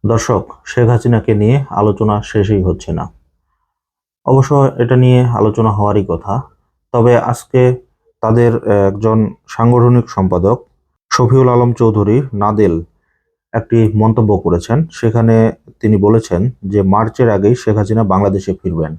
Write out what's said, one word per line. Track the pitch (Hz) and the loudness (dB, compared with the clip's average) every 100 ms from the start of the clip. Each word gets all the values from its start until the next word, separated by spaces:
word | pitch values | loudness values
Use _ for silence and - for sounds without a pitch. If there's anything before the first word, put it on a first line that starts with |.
| 104 | 0
দর্শক, | 113 - 104 - - | -2 0 -4 -4 -20
শেখ | - - 117 | -8 -2 0
হাসিনাকে | 120 120 117 - | 2 0 0 0
নিয়ে | 104 107 139 135 | 0 2 0 -2
আলোচনা | 87 104 101 110 104 | -2 -2 0 -2 -2
শেষই | - 107 101 101 | -4 -4 0 0
হচ্ছে | 92 - - | -2 -4 -8
না। | 82 80 _ _ _ _ _ _ _ _ _ _ _ | -10 -10 _ _ _ _ _ _ _ _ _ _ _
অবশ্য | - 135 131 143 135 - | -2 0 2 0 0 -2
এটা | 120 127 | 0 2
নিয়ে | 127 127 | 4 2
আলোচনা | 123 113 107 107 110 | 2 0 0 0 -2
হওয়ারই | 104 104 104 95 | 0 0 -2 -2
কথা, | 82 101 113 - _ _ _ _ | -6 -6 -8 -8 _ _ _ _
তবে | 120 117 120 | 0 2 2
আজকে | - 120 - 127 127 127 _ _ _ _ | 0 -6 -2 2 2 0 _ _ _ _
তাদের, | 110 117 120 117 | -2 2 2 0
আহ, | - 101 98 | -2 0 0
একজন | 101 110 110 107 - _ | -2 -2 0 -2 -6 _
সাংগঠনিক | - 117 123 120 123 117 | -2 2 4 4 2 0
সম্পাদক | - 95 90 95 120 _ _ _ _ _ | -4 -2 2 0 0 _ _ _ _ _
শফিউল | - 120 131 127 | -2 2 4 4
আলম | 120 123 | 2 0
চৌধুরী | 113 113 107 101 120 135 | 0 0 2 0 0 -2
নাদেল | 101 101 107 101 82 85 _ _ _ _ _ _ | -4 -2 2 0 0 -8 _ _ _ _ _ _
একটি | 117 - 117 110 | -8 0 0 2
মন্তব্য | 104 110 113 107 98 | 2 2 2 2 0
করেছেন। | 85 87 - 127 160 | 0 -2 -2 -2 -2
সেখানে | - 117 113 113 113 113 - - _ | -4 -2 0 2 2 2 -2 -20 _
তিনি | 107 104 | 0 2
বলেছেন | 104 110 - 87 117 - | 4 2 0 -4 -4 -6
যে | 95 101 | -4 0
মার্চের | 95 101 110 - 120 | 2 0 -2 0 0
আগেই | 101 101 | 2 0
শেখ | 123 - 104 | 0 0 -2
হাসিনা | 101 113 | 0 -2
বাংলাদেশে | 104 95 101 95 98 92 | 0 0 0 -2 -6 -8
ফিরবেন। | 92 82 78 | -6 -6 -6